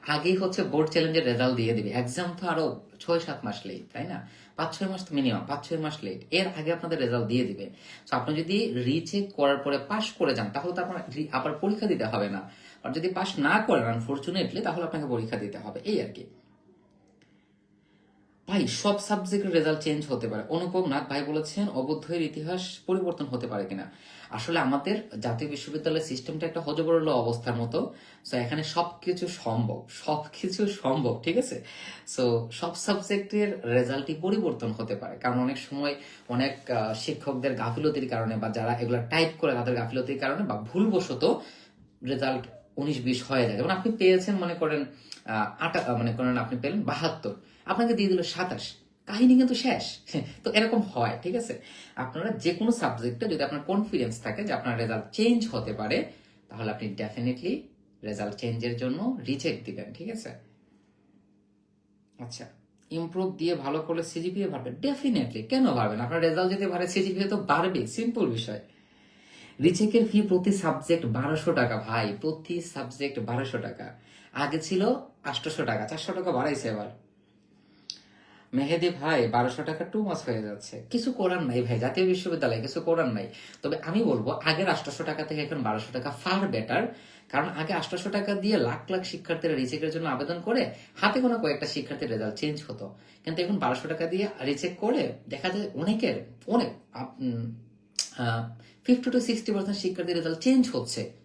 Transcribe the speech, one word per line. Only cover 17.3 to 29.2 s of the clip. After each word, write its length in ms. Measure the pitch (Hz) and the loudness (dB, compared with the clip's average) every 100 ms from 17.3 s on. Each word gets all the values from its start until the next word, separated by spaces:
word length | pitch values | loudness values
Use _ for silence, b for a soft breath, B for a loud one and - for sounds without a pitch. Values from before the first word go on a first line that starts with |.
| b b b _ _ b b b b b _ - | b b b _ _ b b b b b _ 0
ভাই, 200 | 196 120 | 2 2
সব 320 | - 202 202 | 2 2 2
সাবজেক্টের 540 | - 202 185 202 190 | 0 -2 0 -2 2
রেজাল্ট 260 | 165 156 156 | 4 4 2
চেঞ্জ 260 | 160 151 151 | 0 -2 -2
হতে 180 | - 110 | -4 -2
পারে। 160 | 107 - | -4 -2
অনুপম 360 | 160 180 185 | -2 0 0
নাথ 240 | 151 139 139 | 0 0 -2
ভাই 140 | 139 | -4
বলেছেন, 440 | 143 151 156 202 202 | -2 -2 -2 -2 -2
অবৈধের 540 | 131 131 151 - 170 | -2 -2 -4 -2 -2
ইতিহাস 580 | 156 156 156 185 180 - | -2 -4 -4 -4 -6 -8
পরিবর্তন 460 | - 190 175 - | 0 2 2 -2
হতে 220 | 139 127 123 | -4 -4 -2
পারে 180 | 104 | -4
কিনা? 260 | 98 98 95 B B B B | -4 -6 -8 B B B B
আসলে 300 | 113 - 165 | -6 0 2
আমাদের 600 | 131 139 190 214 - 107 | 4 2 2 -2 -2 -6
জাতীয় 300 | 120 117 147 | -2 -2 -4
বিশ্ববিদ্যালয়ের 560 | 143 - 151 160 156 | -6 -6 -2 0 0
সিস্টেমটা 420 | - - - 156 165 | -2 -6 -6 -4 -4
একটা 140 | 165 | -4
হযবরল 480 | 147 151 160 165 156 | -2 0 4 4 6
অবস্থার 460 | 127 117 117 127 | 4 2 0 -2
মতো। 380 | 117 117 160 254 B B B | -2 0 0 -2 B B B
So 100 | - | -4
এখানে 280 | 123 120 151 | -2 0 -2
সবকিছু 640 | 151 170 175 - 180 180 | 0 0 0 -2 -2 -2